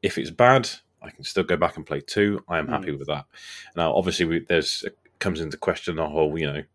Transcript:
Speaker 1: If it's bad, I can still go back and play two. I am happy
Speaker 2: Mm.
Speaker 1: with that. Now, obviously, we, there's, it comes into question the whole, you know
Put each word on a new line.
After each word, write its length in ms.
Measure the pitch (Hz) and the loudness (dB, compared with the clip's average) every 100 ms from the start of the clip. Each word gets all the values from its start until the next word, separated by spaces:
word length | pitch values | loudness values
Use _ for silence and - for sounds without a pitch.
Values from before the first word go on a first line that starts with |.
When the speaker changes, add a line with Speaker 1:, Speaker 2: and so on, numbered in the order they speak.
Speaker 1:
If 160 | 101 - | -2 -2
it's 140 | 73 | -8
bad, 380 | 82 123 131 113 - _ _ | 6 8 8 4 -8 _ _
I 80 | - | -20
can 140 | - | -16
still 200 | - - | -6 -2
go 140 | 90 87 | 0 2
back 180 | 82 - | 2 0
and 80 | 78 | -8
play 140 | 73 | -8
two. 420 | - - 104 101 - | -4 2 2 0 -4
I 100 | 85 | -4
am 80 | 73 | -2
happy 240 | 73 - | -4 -4
Speaker 2:
Mm. 80 | 71 | -8
Speaker 1:
with 80 | 71 | -6
that. 180 | 73 - - - - - 85 | -6 -8 -20 -20 -18 -12 -2
Now, 180 | 82 | 2
obviously, 320 | - 90 82 85 | 2 0 0 0
we, 140 | 82 | 0
there's, 440 | - 85 76 - - | 2 0 2 -4 -8
it 120 | - _ _ | -12 _ _
comes 220 | - 82 | -4 -4
into 160 | 82 73 | -6 -4
question 400 | - - - 80 | -4 -4 -4 -4
the 100 | 78 | -2
whole, 300 | 76 78 78 | 2 0 2
you 120 | 76 | -4
know 120 | 73 - | -4 -10